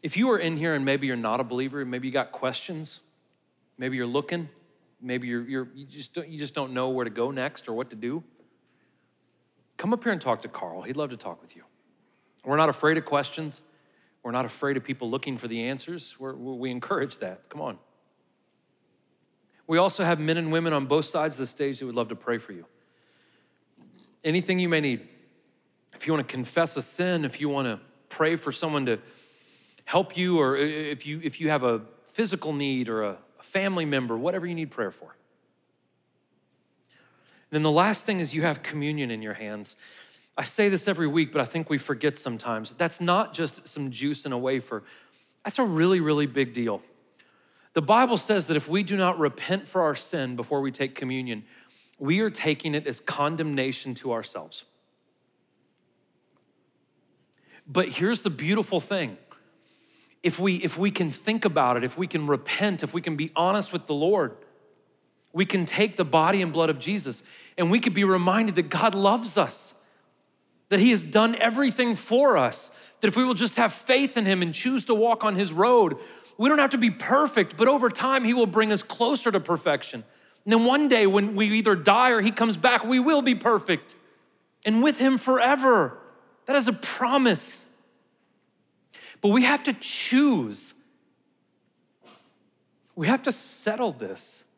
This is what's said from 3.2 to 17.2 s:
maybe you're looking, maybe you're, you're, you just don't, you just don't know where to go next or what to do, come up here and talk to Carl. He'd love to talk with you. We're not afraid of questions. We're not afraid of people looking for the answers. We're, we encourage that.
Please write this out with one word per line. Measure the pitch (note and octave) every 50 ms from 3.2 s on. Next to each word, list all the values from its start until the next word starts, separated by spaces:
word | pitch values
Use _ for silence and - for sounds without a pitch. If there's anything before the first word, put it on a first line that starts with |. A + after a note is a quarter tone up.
| _ _ _ _ _ _ _ _ _ _ _
maybe | _ B2+ B2+ B2+
you're | B2+ B2
looking, | A#2+ A#2+ C#3+ C#3+ - F3 E3+ E3 D3 - _ _ _ _ _ _ _ _ _
maybe | - B2+ B2+ B2+ B2
you're, | B2 A#2+ A#2+ A#2+
you're, | A#2 C#3 C3 C3 B2 -
you | C3+ C#3+
just | C#3 B2+ D3 C3+ - _
don't, | F3 E3 D3
you | E3 D3+
just | D3 C#3 C#3
don't | D#3 C#3 C3 B2+
know | B2+ B2+ C3
where | C3 B2+ B2
to | A#2
go | G#2 A#2+ A#2 A#2+ C#3
next | C3 B2+ D3 - - - -
or | A2+
what | A2+ C3 B2+
to | -
do, | A2 A2 A#2+ C3+ E3 D#3+ _ _ _ _ _ _ _ _ _ _ _ _ _ _ _ _ _ _ _ _ _ _ _ _ _ _ _ _ _ _ _
come | - F3+ A3+
up | A#3+ A#3+
here | A#3+ G#3
and | E3
talk | - C3 A#2 G#2 -
to | -
Carl. | - - - F2 E2 F#2 -
He'd | - C3
love | C#3+ D3+ C#3
to | B2
talk | G#2+ - G2+ E2+ - _
with | - -
you. | - - _ _ _ _ _ _ _ _ _ _ _ _ _ _ _ _
We're | C3 C#3
not | D3+ D#3+ D#3
afraid | C#3 - - D3+ D#3+ D#3+
of | D#3
questions. | - D3+ C#3+ C#3 - - - D#3+ D3+ C#3+ - _ _ _ _ _ _ _ _ _ _ _ _ _
We're | B2
not | A#2 B2 C3
afraid | A#2 - - - C#3 C#3
of | C3 B2
people | - C3+ C3 B2+ A#2
looking | A#2 C3+ C3+ D3 C3 A#2
for | - A#2
the | A2+ A#2 A2+
answers. | B2 C3+ C3 - - E3+ E3+ C#3+ - - _
We're, | C3+ C3+ C3+
we | C#3 A#2+ C3 C3+ A#2+ B2+ C3
encourage | B2 B2 A#2+ - G3+ F#3+ C3+ C3+ -
that. | -